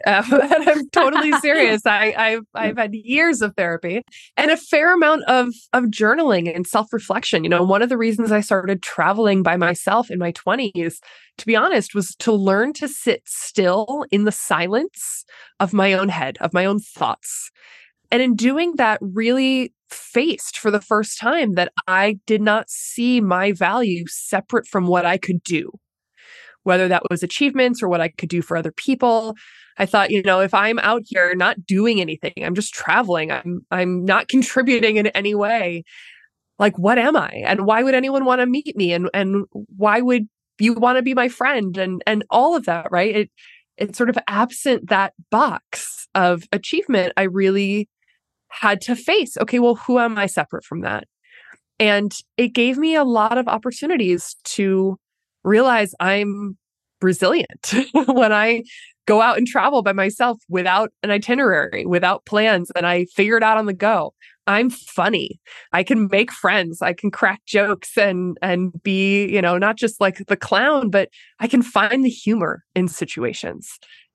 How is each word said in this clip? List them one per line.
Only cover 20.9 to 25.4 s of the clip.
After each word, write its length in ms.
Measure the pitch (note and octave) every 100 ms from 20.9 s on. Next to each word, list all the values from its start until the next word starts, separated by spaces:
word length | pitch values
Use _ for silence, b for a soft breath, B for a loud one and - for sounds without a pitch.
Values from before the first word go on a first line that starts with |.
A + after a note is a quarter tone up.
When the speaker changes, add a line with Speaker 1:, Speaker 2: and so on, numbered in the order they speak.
| G#3+ G#3+ -
Speaker 1:
time 340 | A3+ E4 A#3+
that 180 | F3 F3 - -
I 320 | F#3 G3+ G#3 -
did 140 | A3
not 280 | G#3+ G#3+ -
see 500 | - - - A#3+ B3
my 300 | G3+ F3+ G3
value 540 | F3+ F3+ A3 A#3 F3 E3+
separate 600 | - - G3 - A#3+ A#3+
from 200 | G3+ F3+
what 180 | F3+ F3
I 120 | F#3
could 260 | F#3 F3